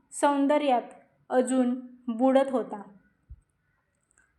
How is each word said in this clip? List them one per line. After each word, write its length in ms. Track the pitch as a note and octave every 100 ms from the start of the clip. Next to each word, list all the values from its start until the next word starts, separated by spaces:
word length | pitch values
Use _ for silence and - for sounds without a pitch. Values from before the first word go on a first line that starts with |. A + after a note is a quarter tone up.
| _ -
सौंदर्यात 640 | D4 C#4+ C#4 D4 D4 A#3+ - - _ _ _
अजून 440 | B3+ A#3 C4 B3 B3+ - - -
बुडत 420 | A3+ C4 C4 C4+
होता. 320 | B3+ G#3 G#3 - - _ _ _ - _ _ _ _ _ _ _ _ _